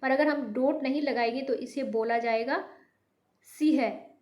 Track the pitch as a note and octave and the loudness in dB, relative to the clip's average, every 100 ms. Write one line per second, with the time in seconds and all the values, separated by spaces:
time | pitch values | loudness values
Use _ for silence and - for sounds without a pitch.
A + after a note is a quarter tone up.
0 | C4 C4+ D4+ C#4+ A#3+ G#3+ C4 D4+ C4+ C#4+ | 2 4 4 2 -2 0 0 0 -2 -2
1 | C#4+ A#3 A#3 A#3+ C4+ A#3+ B3 - B3 A3 | 0 0 0 -2 -2 -4 -4 -6 -4 -2
2 | A3+ A#3 A#3 A3+ A#3 D#4+ - - _ _ | 0 0 0 0 0 -4 -6 -18 _ _
3 | _ _ _ _ _ - D4+ C4 A3+ - | _ _ _ _ _ 0 4 4 2 -2
4 | - _ | -16 _